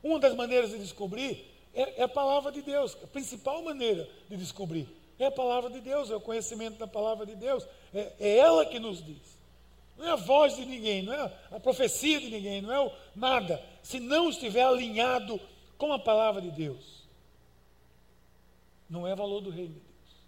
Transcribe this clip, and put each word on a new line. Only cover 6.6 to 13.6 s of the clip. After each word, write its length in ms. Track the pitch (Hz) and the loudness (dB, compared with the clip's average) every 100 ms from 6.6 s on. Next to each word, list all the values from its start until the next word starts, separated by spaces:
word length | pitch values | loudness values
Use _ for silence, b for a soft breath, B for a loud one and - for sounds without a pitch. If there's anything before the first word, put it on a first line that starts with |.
| 226 214 | -10 -10
da 100 | 214 | -8
palavra 380 | 214 214 214 | -4 -2 -2
de 100 | 208 | -8
Deus. 320 | 208 240 262 - B B | -8 -2 -2 -4 B B
É, 180 | 196 - - | -8 -8 -2
é 160 | 208 214 | 4 8
ela 300 | 311 330 302 | 10 8 4
que 120 | 233 | -2
nos 240 | 226 175 | -8 -8
diz. 380 | 156 147 - - - - - - - - | -12 -18 -20 -20 -20 -20 -20 -20 -20 -10
Não 100 | 320 | -2
é 40 | |
a 60 | 294 | -2
voz 400 | 180 277 294 254 | 4 6 6 4
de 100 | 254 | -8
ninguém, 360 | 254 214 196 | -6 -2 -2
não 120 | 190 | -2
é 180 | 285 240 B B | -4 -6 B B
a 100 | 208 | -2
profecia 600 | 254 247 247 - 285 302 | -2 2 2 2 2 0
de 80 | 254 | 0
ninguém, 320 | 214 196 196 | -8 -6 -6
não 120 | 202 | -2
é 80 | 269 | 0
o 120 | 262 B B | 0 B B
nada. 500 | 196 254 262 180 160 | -2 2 2 0 -4